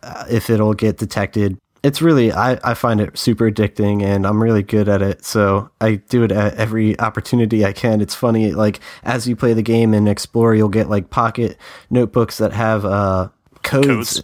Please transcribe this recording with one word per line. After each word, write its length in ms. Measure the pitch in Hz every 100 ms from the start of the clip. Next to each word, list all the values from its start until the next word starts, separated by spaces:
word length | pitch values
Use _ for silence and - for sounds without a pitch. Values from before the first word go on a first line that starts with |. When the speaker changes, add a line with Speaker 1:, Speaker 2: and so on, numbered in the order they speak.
Speaker 1:
uh, 200 | 120 - -
if 180 | 117 -
it'll 260 | 110 107
get 240 | 104 110 98
detected. 600 | 104 - 101 107 101 92 _ _
It's 180 | 139 139
really, 300 | 165 143 113
I, 260 | 113 120 127
I 100 | -
find 260 | 117 123 107
it 180 | 101 -
super 320 | - 107 113
addicting, 520 | 107 104 - 104 104
and 220 | 98 98 98
I'm 140 | 107
really 200 | 113 110
good 260 | 101 107 104
at 140 | 101
it, 220 | 98 95
so 440 | - 110 101 98 - -
I 160 | 110 104
do 260 | - 123
it 80 | 113
at 240 | 101 104
every 440 | 107 107 110 107 -
opportunity 640 | 110 107 - 120 110 110
I 80 | 101
can. 280 | 95 120 110
It's 140 | 101
funny, 380 | - 120 113 107
like, 260 | 80 107 101 - -
as 240 | - 127 120
you 60 |
play 180 | 117 127
the 100 | 113
game 320 | 110 113 113
and 140 | 104 104
explore, 460 | 101 - 117 117
you'll 140 | 110 107
get, 200 | 107 104
like, 220 | 104 90
pocket 460 | - 117 113 110 - - - -
notebooks 480 | 123 113 123 113 -
that 140 | 107
have, 320 | 101 113 110
uh, 440 | 101 101 101 95 92 _ _ _
codes. 240 | - 135 139
Speaker 2:
Codes. 360 | 120 120 -